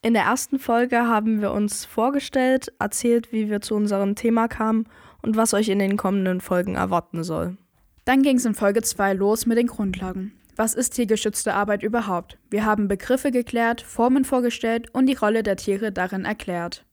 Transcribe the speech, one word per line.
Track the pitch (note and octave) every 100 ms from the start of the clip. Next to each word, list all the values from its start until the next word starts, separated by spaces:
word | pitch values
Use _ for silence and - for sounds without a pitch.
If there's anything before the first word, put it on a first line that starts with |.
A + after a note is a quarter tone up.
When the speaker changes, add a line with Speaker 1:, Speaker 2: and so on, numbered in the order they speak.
Speaker 1:
In | A3+
der | A3+
ersten | F3+ B3+ - C4+
Folge | - A#3 B3 A#3+ A#3+
haben | A3 A3 A3
wir | G3+
uns | G#3 G#3 - -
vorgestellt, | - A#3+ C#4+ - C4+ B3+ C4 - _
erzählt, | G#3 - A#3+ A#3 A3+
wie | A3 G#3+
wir | G#3
zu | -
unserem | G#3+ G#3 G3+ G3
Thema | G#3 A#3 A3+ A3+
kamen | - A3 A3 A3+ - - _ -
und | A3
was | A3+
euch | G#3 A3
in | G3
den | G3 G3+
kommenden | F#3+ G3 F#3 F3+
Folgen | - F3+ F3+ F#3
erwarten | F#3 F3 - E3+
soll. | E3 D#3+ E3 F#3 _ _ _ _
Speaker 2:
Dann | - C4+
ging's | C#4 B3+
in | A#3+
Folge | G#3 G3+ G#3
zwei | - - G3
los | F#3+ G3+ A3 A#3
mit | A3+
den | A#3+
Grundlagen. | - G3 F#3 F#3 F#3 G3 _ _
Was | - A3+
ist | - B3
tiergeschützte | - G#3+ G#3+ G#3+ - A3+
Arbeit | F#3 G#3 G#3
überhaupt? | G#3+ A#3 G3+ F3+ - - _
Wir | G#3
haben | G#3+ A3 G3+
Begriffe | G3 - C4 C#4+
geklärt, | B3 A#3+ A#3 A#3 A#3
Formen | - - A#3+ C4
vorgestellt | C4 B3+ A#3+ A#3+ A3+ A#3 A#3
und | B3+ C4
die |
Rolle | B3+ G#3 A3+
der | G#3+ F#3+
Tiere | - G3 A3
darin | F#3+ F#3 F#3+
erklärt. | F#3 G#3+ - F3 F3 - _